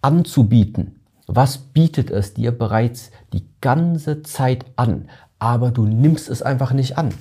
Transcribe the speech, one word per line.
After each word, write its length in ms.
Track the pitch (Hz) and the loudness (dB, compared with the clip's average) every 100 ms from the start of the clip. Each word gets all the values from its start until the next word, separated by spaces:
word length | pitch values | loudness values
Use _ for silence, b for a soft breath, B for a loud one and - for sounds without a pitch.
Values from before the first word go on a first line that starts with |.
anzubieten? 920 | 139 165 170 - 113 120 98 - - - _ _ - | 2 2 2 2 4 4 4 -2 -8 -12 _ _ -4
Was 320 | 95 135 - | 0 0 0
bietet 500 | - 156 160 - 123 | -2 2 2 2 -2
es 240 | 101 101 | -2 -4
dir 180 | - 117 | -4 -4
bereits 600 | 120 113 110 120 - - b b | -2 -2 0 0 -4 -20 b b
die 100 | - - _ | -8 -8 _
ganze 640 | 131 139 170 165 147 151 | -2 0 0 -2 -4 -8
Zeit 420 | 156 - 127 127 - - | -8 -4 -2 -2 -6 -2
an, 320 | 120 82 - B B _ | -2 -2 -6 B B _
aber 320 | 113 120 123 | -2 0 0
du 160 | 120 107 | 0 0
nimmst 420 | 110 151 156 - | 4 4 2 -2
es 140 | 120 | -6
einfach 300 | - 131 127 | -4 -2 0
nicht 260 | 135 131 - | 0 -2 -2
an? 160 | 147 95 | -4 -6